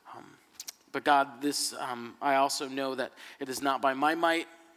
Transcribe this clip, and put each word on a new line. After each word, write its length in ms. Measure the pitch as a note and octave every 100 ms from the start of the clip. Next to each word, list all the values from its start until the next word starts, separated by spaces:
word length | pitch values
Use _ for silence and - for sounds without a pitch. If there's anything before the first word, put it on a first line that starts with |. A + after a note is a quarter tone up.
| -
Um, 100 | - - - _ - - - _
but 100 | C#3
God, 400 | D3 C#3+ C#3 A#2+
this, 320 | C#3+ C#3 - -
um, 340 | C#3 A#2+ A#2+ -
I 140 | C#3+ C3+
also 320 | C#3 - C#3
know 260 | C3+ C3+
that 160 | C3 A#2+ - - -
it 80 | C3+
is 120 | B2+
not 220 | C#3 C3+
by 120 | C#3
my 200 | C3 D3
might 320 | E3 E3+ E3 - - -